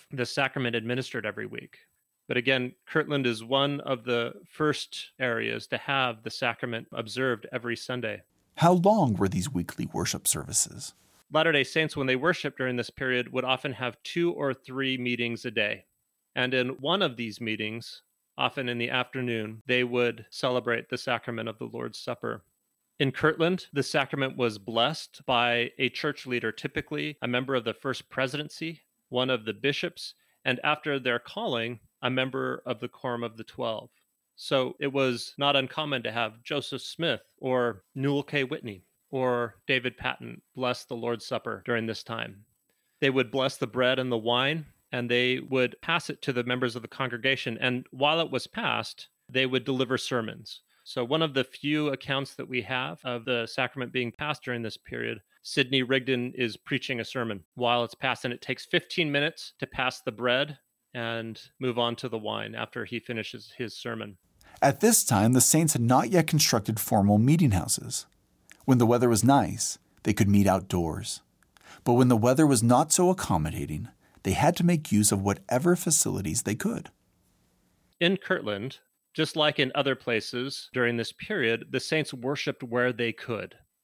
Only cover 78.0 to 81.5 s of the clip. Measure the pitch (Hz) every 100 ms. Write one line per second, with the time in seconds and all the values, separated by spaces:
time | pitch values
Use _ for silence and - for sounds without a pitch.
78 | 170 190 - 185 139 101 127 - _ _
79 | _ - 156 165 151 143 131 147 135 127
80 | - 113 - 120 135 - - 127 120 117
81 | 113 - - 208 113